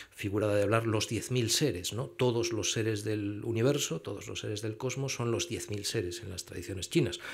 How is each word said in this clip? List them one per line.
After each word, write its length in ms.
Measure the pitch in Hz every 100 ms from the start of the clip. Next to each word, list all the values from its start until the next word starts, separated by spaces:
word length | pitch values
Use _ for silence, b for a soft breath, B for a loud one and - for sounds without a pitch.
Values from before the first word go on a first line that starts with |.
| B
figurada 460 | - 101 101 104 104
de 60 |
hablar, 240 | 101 113 113
los 220 | 107 -
diez 220 | 110 -
mil 200 | 127 110
seres, 440 | - 151 90 85
¿no? 120 | 104 135
Todos 460 | - 127 117 117
los 200 | 113 95
seres 300 | 117 110 107
del 400 | 107 107 101 104
universo, 580 | 117 113 120 143 - 165
todos 260 | - 101 104
los 120 | 101
seres 200 | 113 104
del 160 | 110 107
cosmos 380 | 127 135 135
son 160 | - 120
los 180 | 113 -
diez 220 | 104 -
mil 160 | 104 101
seres 360 | 117 90 -
en 60 | 98
las 160 | 92
tradiciones 460 | - 92 92 95 92
chinas. 280 | 175 131 - B